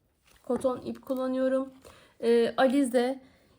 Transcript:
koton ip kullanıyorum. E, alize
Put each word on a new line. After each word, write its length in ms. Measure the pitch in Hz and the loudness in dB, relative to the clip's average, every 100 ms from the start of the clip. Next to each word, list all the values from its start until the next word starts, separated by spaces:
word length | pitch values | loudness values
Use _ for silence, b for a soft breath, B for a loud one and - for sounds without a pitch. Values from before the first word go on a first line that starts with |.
| _ _ _ _ | _ _ _ _
koton 380 | - 240 262 247 | -6 -2 -2 -4
ip 220 | 226 233 | -8 -12
kullanıyorum. 680 | - 262 262 262 262 262 262 - B B B - | -6 -4 -2 -2 0 0 -4 -12 B B B -4
E, 340 | 233 233 233 - | 2 2 2 2
alize 640 | 262 277 262 247 240 269 B B B | 2 4 2 0 0 -4 B B B